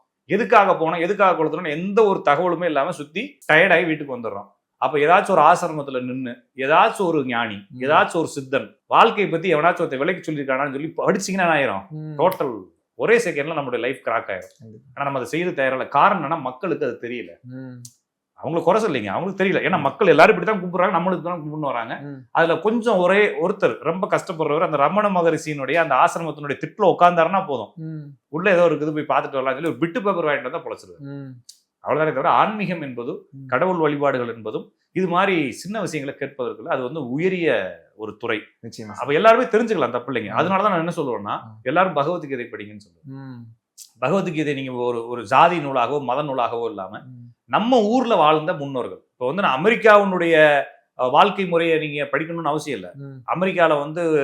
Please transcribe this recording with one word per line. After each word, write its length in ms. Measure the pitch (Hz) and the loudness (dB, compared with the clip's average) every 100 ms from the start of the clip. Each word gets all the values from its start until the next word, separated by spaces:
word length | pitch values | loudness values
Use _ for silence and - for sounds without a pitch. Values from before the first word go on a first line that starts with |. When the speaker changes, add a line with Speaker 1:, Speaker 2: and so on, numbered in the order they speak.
| _ _ | _ _
Speaker 1:
எதுக்காக 480 | - 196 220 226 196 | -4 -2 4 6 6
போனோம், 280 | 160 160 175 | 4 0 0
எதுக்காக 440 | 175 202 190 160 | -2 2 2 4
கொளுத்துறோம்னு 260 | 156 156 175 | 0 -2 -4
எந்த 340 | 151 190 202 | -4 0 4
ஒரு 180 | 214 185 | 4 4
தகவலுமே 400 | - 143 180 170 | 2 2 2 0
இல்லாம 260 | 175 143 156 | 0 0 -2
சுத்தி 480 | 160 147 190 277 - - | -4 -8 -8 -8 -6 4
டயர்ட் 200 | 156 190 | 6 6
ஆகி 120 | 170 | 4
வீட்டுக்கு 320 | 175 151 143 123 | 2 -2 -6 -8
வந்துடுறோம். 300 | 113 98 104 _ _ _ | -8 -10 -12 _ _ _
அப்ப 220 | 131 147 | -2 2
ஏதாச்சும் 320 | 151 185 196 | 4 4 4
ஒரு 100 | 180 | 6
ஆசிரமத்துல 640 | 151 170 175 156 135 127 | 6 6 0 -6 -6 -6
நின்னு, 380 | 127 127 127 120 _ 127 | -6 -6 -8 -12 _ -6
ஏதாச்சும் 500 | 135 165 214 214 180 | 2 4 4 2 -2
ஒரு 200 | 156 127 | 0 -2
ஞானி, 400 | 117 113 101 101 | -2 -4 -6 -14
Speaker 2:
ம். 140 | 123 | -6
Speaker 1:
ஏதாச்சும் 320 | 131 165 202 175 | 0 2 2 0
ஒரு 100 | 147 | -4
சித்தன் 500 | - 131 131 107 _ - | -6 -4 -4 -4 _ 0
வாழ்க்கையை 460 | 139 220 220 180 | 4 4 4 -2
பத்தி 220 | 160 180 | -2 0
எவனாச்சும் 240 | 151 165 180 | 2 2 0
ஒருத்தன் 200 | 160 131 | -2 -2
விளக்கி 340 | 156 180 151 | -2 -4 -6
சொல்லியிருக்கானான்னு 380 | 151 135 131 143 | -6 -4 -2 -2
சொல்லி 220 | 135 156 - | -6 -8 -4
படிச்சீங்கன்னா 540 | 131 190 196 190 175 | 0 0 -2 -2 0
என்ன 40 | |
ஆயிரும்? 340 | 151 127 98 - | 2 0 -2 -8
Speaker 2:
ம். 300 | 156 156 147 | -14 -10 0
Speaker 1:
டோட்டல் 440 | 170 - 147 110 92 _ _ | 0 0 -4 -6 -12 _ _
ஒரே 220 | - 151 233 | -4 2 2
செகண்ட்ல 400 | 175 147 143 156 | 2 -4 -4 -4
நம்மளுடைய 220 | 131 120 | -4 -4
லைஃப் 240 | 120 131 | -4 -6
கிராக் 260 | - 117 113 | -4 -4 -4
ஆயிரும். 220 | 95 - _ | -8 -10 _
Speaker 2:
கண்டிப்பா. 260 | 113 107 _ | -20 -20 _
Speaker 1:
ஆனா 160 | - 139 | -8 -6
நம்ம 80 | 135 | -4
அதை 60 | |
செய்யறது 380 | 120 156 180 151 | -4 -4 -4 -2
தயாரில்ல. 260 | 135 131 117 | -2 -2 -2
காரணம் 420 | 143 185 196 139 | 4 4 2 -4
என்னன்னா, 100 | 165 | -6
மக்களுக்கு 460 | 127 - 190 143 139 | -6 -8 -6 -4 -4
அது 120 | 117 | -6
தெரியல. 380 | 117 120 87 - | -8 -10 -12 -16
Speaker 2:
ம். 340 | 123 127 131 123 123 _ _ _ _ | -18 -16 -16 -18 -20 _ _ _ _
Speaker 1:
அவங்களுக்கு 400 | - 110 165 165 | -14 -6 -2 2
குறை 100 | 208 | 2
சொல்லிங்க, 240 | 214 131 101 | 2 -2 -4
அவங்களுக்கு 380 | 104 185 190 | -4 -4 -2
தெரியல. 280 | 190 156 127 | 0 0 0
ஏன்னா 60 | 180 | 0
Speaker 2:
ம். 40 | |
Speaker 1:
மக்கள் 240 | 139 - 196 | -2 2 6
எல்லாரும் 320 | 147 190 185 | 8 8 8
இப்படித்தான் 260 | 175 208 | 0 -2
கும்பிடுறாங்க, 320 | 180 180 190 180 | -2 0 0 0
நம்மளுக்கு 260 | 180 180 | 0 -2
தான் 180 | 160 175 | -4 -8
கும்பிடணும் 200 | 151 151 | -8 -6
வராங்க. 340 | 143 120 113 | -4 -4 -6
Speaker 2:
ம். 300 | 160 143 135 123 | -10 -12 -16 -6
Speaker 1:
அதுல 260 | - 165 165 | 0 2 2
கொஞ்சம் 420 | 208 233 226 196 | 0 0 0 2
ஒரே 280 | 175 196 208 - | 4 4 2 0
ஒருத்தர் 360 | 175 180 147 110 | -2 0 0 0
ரொம்ப 280 | 143 180 190 | -4 -4 -2
கஷ்டப்படுறவர் 580 | 156 - 165 147 147 | -2 -2 -4 -2 -2
அந்த 120 | 175 147 | 0 2
ரமண 320 | 143 196 208 | 2 2 0
மகரிஷியினுடைய 680 | 185 170 156 156 147 131 | 2 2 0 -4 -8 -2
அந்த 200 | 165 160 | 0 2
ஆசிரமத்தினுடைய 680 | 131 165 175 165 147 147 131 156 | 4 2 2 -8 -8 -8 -8 -8
திட்டுல 280 | - 190 143 | 0 2 6
உட்கார்ந்தாருன்னா 500 | 175 170 160 190 147 | 4 6 2 0 -2
போதும், 260 | 127 101 | -6 -8
Speaker 2:
ம். 300 | - 160 156 143 135 _ | -12 -12 -12 -14 -20 _
Speaker 1:
உள்ள 240 | 151 196 | -4 2
ஏதோ 140 | 175 175 | 4 4
இருக்குது 280 | 147 156 | 2 -2
போய் 240 | 151 147 135 | -4 0 0
பார்த்துட்டு 160 | 143 | 0
வரலாம்னு 180 | 135 131 | -2 -2
சொல்லி 160 | 127 165 | -2 -4
ஒரு 100 | 120 | -2
பிட்டு 240 | 165 180 | -4 -2
பேப்பர் 220 | 202 175 | -2 0
வாங்கிட்டு 260 | 156 139 127 | 0 -2 -4
வந்தா 120 | 165 | -10
பொழைச்சிருவாரு. 340 | 120 107 95 87 | -10 -14 -16 -20
Speaker 2:
ம். 300 | 139 139 135 127 - - _ _ 98 | -16 -14 -16 -18 -20 -20 _ _ -4
Speaker 1:
அவ்வளவுதானே 200 | 135 156 | 0 0
தவிர 220 | 131 160 | 0 2
ஆன்மீகம் 520 | 127 170 214 190 175 | 4 2 0 -4 -6
என்பது 480 | 139 120 120 185 - | -8 -10 -10 -10 -14
Speaker 2:
ம். 140 | 135 135 | -20 -4
Speaker 1:
கடவுள் 300 | 127 185 180 | -2 0 0
வழிபாடுகள் 580 | 151 143 143 131 120 | -2 0 0 -2 -4
என்பதும் 380 | 113 107 143 - _ _ | -8 -8 -10 -10 _ _
இது 160 | 175 185 | -6 -2
மாதிரி 440 | 175 196 175 135 | 0 0 0 -2
சின்ன 280 | 101 175 220 | -6 -10 -8
விஷயங்களை 380 | 175 156 139 - | -6 -6 -8 -8
கேட்பதற்கு 500 | 135 - 120 107 135 | -10 -8 -8 -8 -6
அது 140 | 143 | -6
வந்து 280 | 123 160 123 | -6 -8 -6
உயரிய 680 | 135 185 185 160 113 92 85 _ - | -4 -2 -2 0 0 -2 -10 _ -14
ஒரு 200 | 107 101 | -12 -8
துறை. 240 | 117 107 - _ | -6 -6 -8 _
Speaker 2:
நிச்சயமா. 300 | 117 117 107 98 | -18 -16 -16 -10
Speaker 1:
அப்ப 140 | 127 | -2
எல்லாருமே 320 | 151 214 233 | 4 6 6
தெரிஞ்சுக்கலாம், 460 | 254 214 233 190 120 | 4 0 0 0 -2
தப்பு 220 | 120 151 | -2 -4
இல்லைங்க. 220 | 123 101 | -6 -2
Speaker 2:
ம். 40 | 113 | -2
Speaker 1:
அதனாலதான் 300 | 165 190 208 | 0 0 0
நான் 100 | 175 | 0
என்ன 140 | 170 170 | -2 -4
சொல்லுவேன்னா, 460 | 139 110 101 127 | -4 -6 -6 -10
Speaker 2:
ம். 60 | - - | -10 -12
Speaker 1:
எல்லாரும் 300 | 127 165 185 | -2 2 2
பகவத்கீதை 560 | 147 143 175 147 131 120 | 2 -2 -4 -6 -10 -10
படிங்கன்னு 360 | 107 104 104 - | -14 -16 -18 -20
சொல்லுவேன். 160 | _ | _
Speaker 2:
ம். 340 | 139 135 135 123 117 113 _ - - 117 | -18 -16 -16 -18 -20 -20 _ -20 -20 _
Speaker 1:
பகவத்கீதை 560 | 131 196 180 156 147 | -2 0 -2 -2 -2
நீங்க 180 | 135 131 | -4 -6
ஒரு, 340 | 123 123 120 117 | -4 -4 -4 -6
ஒரு 160 | 120 | -8
ஜாதி 360 | 101 131 170 180 | 2 6 6 4
நூலாகவோ 440 | 143 135 117 143 | -2 0 0 -2
மத 200 | 123 131 | -2 -2
நூலாகவோ 460 | 151 131 117 117 117 | -2 -2 -2 -2 -6
இல்லாம 300 | 101 95 113 | -6 -10 -12
Speaker 2:
ம். 300 | 131 123 120 - | -18 -20 -20 -20
Speaker 1:
நம்ம 380 | - 135 226 262 | -4 -2 2 2
ஊர்ல 320 | 208 254 233 | 4 2 2
வாழ்ந்த 380 | 202 151 156 156 | 4 6 4 0
முன்னோர்கள். 500 | 160 139 131 107 90 _ | -6 -6 -6 -8 -10 _
இப்ப 140 | - 127 | -8 -4
வந்து 160 | 175 | -2
நான் 220 | 180 131 | 0 2
அமெரிக்காவுடைய, 960 | 190 220 220 208 196 180 170 160 151 143 135 - _ - | 2 4 6 6 6 0 4 6 6 4 0 -8 _ -4
அ, 100 | 127 | 2
வாழ்க்கை 380 | 143 202 196 185 | 4 4 2 -2
முறையை 320 | 165 165 156 | 0 2 0
நீங்க 260 | 151 147 | -2 -6
படிக்கணும்னு 380 | 143 147 160 170 | -4 -4 -4 -4
அவசியம் 360 | 156 156 151 113 | -4 -4 -4 -8
இல்ல. 140 | 90 | -10
Speaker 2:
ம். 280 | 139 139 135 117 | -16 -18 -12 -6
Speaker 1:
அமெரிக்கால 520 | 156 190 180 160 147 | -2 0 4 4 4
வந்து 240 | 147 160 170 151 | -2 -4 0 0